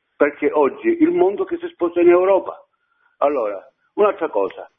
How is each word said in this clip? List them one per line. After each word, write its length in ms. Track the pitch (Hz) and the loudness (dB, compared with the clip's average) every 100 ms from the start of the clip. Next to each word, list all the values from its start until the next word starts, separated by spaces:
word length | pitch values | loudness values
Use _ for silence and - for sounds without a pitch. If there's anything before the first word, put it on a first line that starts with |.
| _ _ | _ _
perché 320 | 147 143 147 | -2 0 -2
oggi 460 | 151 139 - 110 113 | 2 0 0 -2 2
il 100 | 156 | 2
mondo 320 | 175 180 202 | 2 0 0
che 120 | 190 170 | -6 -8
si 100 | 175 | -10
sposta 320 | - 170 175 | -6 -4 2
in 100 | 175 | 4
Europa. 520 | 175 185 190 - - - _ _ _ _ _ | 4 4 2 0 -16 -20 _ _ _ _ _
Allora, 400 | 139 147 107 98 - _ _ | -2 0 -4 -8 -16 _ _
un'altra 340 | - 208 185 160 | 0 0 0 -4
cosa, 420 | 110 95 - 90 | -4 -4 -6 -20